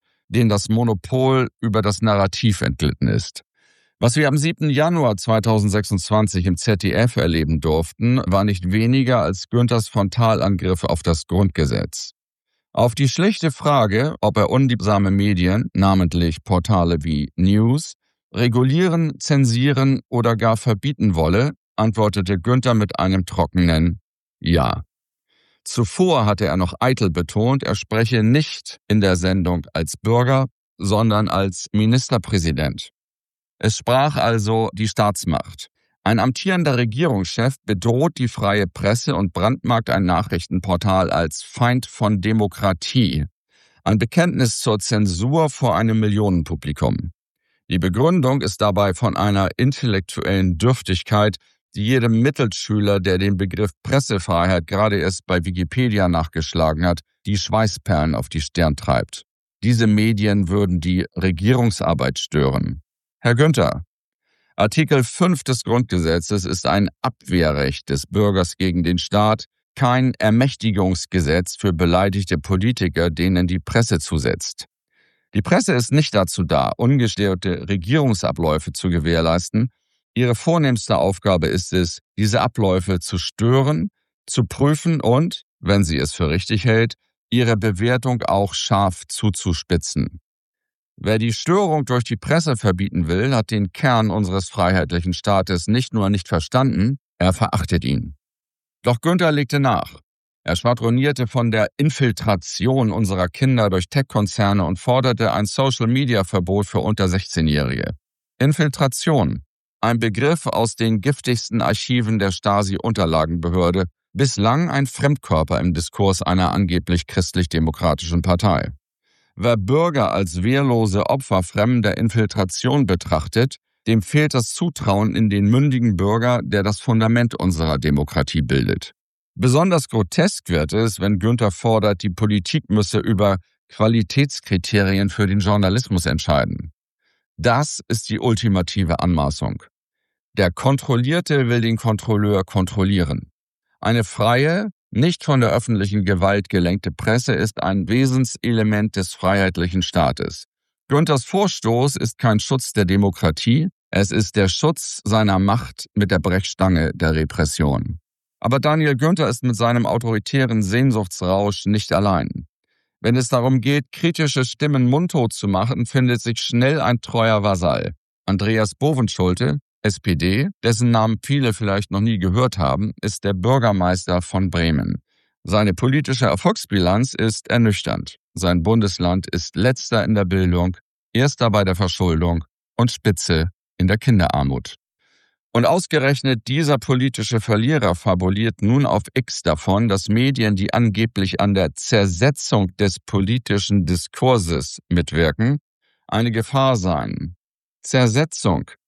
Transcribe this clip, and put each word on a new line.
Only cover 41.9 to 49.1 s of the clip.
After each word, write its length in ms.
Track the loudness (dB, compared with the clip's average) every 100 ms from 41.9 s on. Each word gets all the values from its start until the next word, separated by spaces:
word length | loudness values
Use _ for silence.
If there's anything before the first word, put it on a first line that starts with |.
| -2 0 0
Demokratie. 1040 | 0 0 0 0 -2 -2 -2 2 2 0 -4 -10 _ _ _ _
Ein 160 | -2 0
Bekenntnis 580 | 0 0 0 2 0 0
zur 220 | -2 -2
Zensur 720 | 0 0 0 0 0 0 0
vor 240 | 0 0 0
einem 240 | 2 2
Millionenpublikum. 1120 | 2 2 2 0 0 -6 -6 -2 -2 -2 -6 -12 _ _ _ _ -4
Die 80 | -2
Begründung 640 | 0 2 2 2 2 0
ist 200 | -2 -2
dabei 340 | 0 2 0 0
von 200 | -2